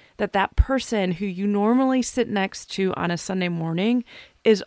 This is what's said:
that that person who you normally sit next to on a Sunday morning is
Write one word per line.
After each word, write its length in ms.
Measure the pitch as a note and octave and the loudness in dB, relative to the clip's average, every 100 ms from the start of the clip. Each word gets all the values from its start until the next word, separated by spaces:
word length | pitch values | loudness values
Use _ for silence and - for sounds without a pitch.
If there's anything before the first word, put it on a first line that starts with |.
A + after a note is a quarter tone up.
| _ - | _ -6
that 160 | G#3 | -2
that 220 | G3 G3+ - | 0 0 2
person 580 | - C4+ - A3 F#3 | 4 2 0 -2 0
who 120 | E3+ G3+ | -2 -4
you 200 | F3+ G3+ | -2 0
normally 540 | G3+ G#3+ B3+ C4 C4 | 2 4 4 2 0
sit 260 | A#3+ C4 A3+ | -2 -2 -2
next 380 | G3+ F#3+ - - | -2 -4 -6 -12
to 220 | - F#3 - | -2 -2 -2
on 140 | F3 | -4
a 60 | E3+ | -4
Sunday 300 | - F#3 F3 | -4 -4 -4
morning 540 | E3+ E3 E3 G#3+ B3 - - - _ | -4 -4 -2 0 0 -2 -16 -20 _
is 200 | A3 G3+ | 2 2